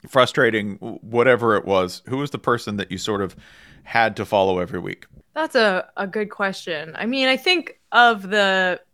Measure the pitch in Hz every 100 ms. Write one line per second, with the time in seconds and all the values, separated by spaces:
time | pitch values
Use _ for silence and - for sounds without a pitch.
0 | - 131 123 - 120 110 101 98 113 98
1 | 107 117 127 120 117 104 - 95 90 -
2 | - 131 143 123 - 120 - 104 95 92
3 | - 101 90 - - - - - - 120
4 | 113 104 98 101 95 90 87 92 95 -
5 | - - _ 302 320 247 214 185 - -
6 | 196 214 208 - 196 190 190 156 160 -
7 | 220 269 262 262 370 359 - - - 226
8 | 240 208 190 208 196 190 185 175 _